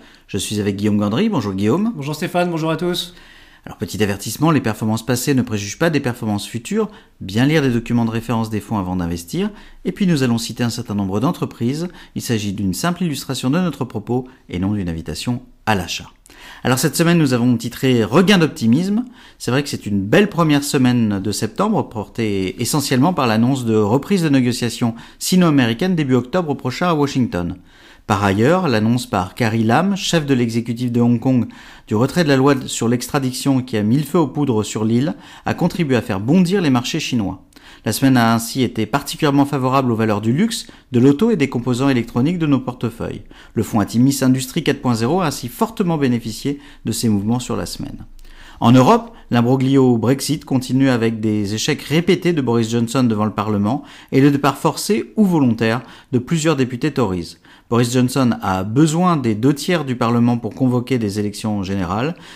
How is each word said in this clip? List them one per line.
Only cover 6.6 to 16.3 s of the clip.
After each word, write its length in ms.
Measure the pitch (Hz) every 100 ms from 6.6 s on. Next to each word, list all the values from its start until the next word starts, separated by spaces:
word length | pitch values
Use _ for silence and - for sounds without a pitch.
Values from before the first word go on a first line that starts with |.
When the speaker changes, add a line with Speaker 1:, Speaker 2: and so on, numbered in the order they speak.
| - 208 214 - - _
Speaker 1:
Bien 260 | 95 104 139
lire 160 | 160
des 80 | 135
documents 360 | 117 113 120 113
de 60 |
référence 380 | 113 113 113 110
des 120 | 107
fonds 160 | - 107
avant 180 | 90 92
d'investir. 560 | 85 85 87 160 208 - - -
Et 80 | -
puis, 160 | - 190
nous 160 | 151
allons 140 | 131 117
citer 260 | - 117
un 60 | 120
certain 260 | 113 110 104
nombre 240 | 98 101
d'entreprises. 680 | 139 170 131 - 117 147 175 - - -
Il 60 |
s'agit 320 | - 110 104
d'une 200 | 98 95
simple 300 | 85 170 175
illustration 460 | 180 135 - 131 127
de 100 | 165
notre 240 | 180 -
propos 440 | 123 110 - 123 127 - -
et 100 | 87
non 120 | 95
d'une 180 | 104 85
invitation 520 | 80 78 76 - 120 - - -
à 100 | 101
l'achat. 340 | 80 - 87 - -